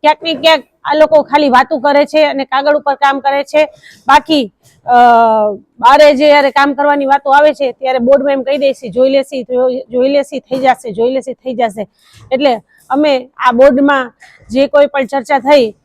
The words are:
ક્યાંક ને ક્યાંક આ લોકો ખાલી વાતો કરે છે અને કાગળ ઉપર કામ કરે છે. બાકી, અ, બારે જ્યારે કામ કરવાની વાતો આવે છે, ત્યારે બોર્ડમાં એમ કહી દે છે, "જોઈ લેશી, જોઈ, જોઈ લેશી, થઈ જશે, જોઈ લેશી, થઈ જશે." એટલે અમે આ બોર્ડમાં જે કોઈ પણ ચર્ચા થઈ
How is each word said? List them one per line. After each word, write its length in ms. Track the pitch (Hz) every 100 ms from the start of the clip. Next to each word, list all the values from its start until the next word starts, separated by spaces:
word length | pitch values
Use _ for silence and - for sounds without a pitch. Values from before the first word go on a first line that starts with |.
ક્યાંક 220 | 302 302
ને 120 | 330
ક્યાંક 300 | 294 311 311 - _
આ 100 | -
લોકો 280 | 302 302 311
ખાલી 260 | - 285 294
વાતો 300 | 254 269 311
કરે 280 | 269 285 285
છે 180 | 302
અને 200 | 294 269
કાગળ 320 | 262 269 285 294
ઉપર 180 | 285
કામ 260 | 269 277 277
કરે 240 | 277 277
છે. 200 | 269 302 302 _ - - -
બાકી, 440 | 285 294 311 214 _ _ _ -
અ, 60 | 247 240 233 226 220 214 202 _ _
બારે 360 | 254 277 302
જ્યારે 360 | 269 302 294 277
કામ 240 | 277 285
કરવાની 320 | 269 285 285 269
વાતો 240 | 277 277
આવે 240 | 269 302
છે, 180 | 285 269
ત્યારે 260 | 240 262 262
બોર્ડમાં 340 | 240 277 277
એમ 100 | 269
કહી 160 | 254 285
દે 140 | 277
છે, 160 | 262 240
"જોઈ 220 | 190 262
લેશી, 320 | 277 262 269
જોઈ, 400 | 233 247 254 254 233
જોઈ 180 | 247 262
લેશી, 320 | 285 269 269
થઈ 180 | _ 262
જશે, 340 | 262 240 240
જોઈ 200 | 190 233
લેશી, 220 | 262 254
થઈ 200 | 240 254
જશે." 340 | 233 233 202 202 _ _ _ -
એટલે 300 | 262 285 226 _ _ _
અમે 400 | 269 302 269 254 _
આ 160 | 254
બોર્ડમાં 600 | 233 277 254 277 277 247 _ - _ -
જે 160 | 240 277
કોઈ 200 | 294 285
પણ 200 | 277 254
ચર્ચા 320 | 277 233 277
થઈ 360 | 254 294 226 202